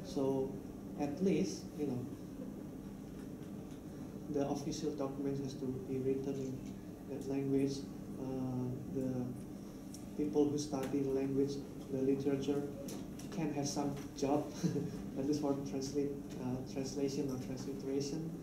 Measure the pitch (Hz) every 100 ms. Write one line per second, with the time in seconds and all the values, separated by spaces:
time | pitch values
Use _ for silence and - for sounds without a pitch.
0 | - - 135 135 135 - - - - -
1 | 143 - 190 156 - - - - 143 123
2 | 123 - - - - - - - - -
3 | - - - - - - - - - -
4 | - - - 147 139 143 156 - 151 143
5 | 135 139 139 139 135 123 131 127 - 131
6 | 131 135 139 135 131 131 - - - -
7 | - 135 135 139 139 135 135 - - -
8 | - - 131 131 127 127 123 123 - 135
9 | 127 127 123 - - - - - - -
10 | - - 147 147 147 147 - 139 127 143
11 | 135 135 135 135 139 139 - - - 135
12 | 131 135 139 139 - 143 143 - - -
13 | - - - - 151 143 139 151 143 139
14 | - - 135 147 - - 170 - - -
15 | - - 139 147 147 135 139 135 135 143
16 | 143 143 - - 127 127 - 139 131 143
17 | 139 131 135 127 - 127 - - 135 139
18 | 139 160 160 165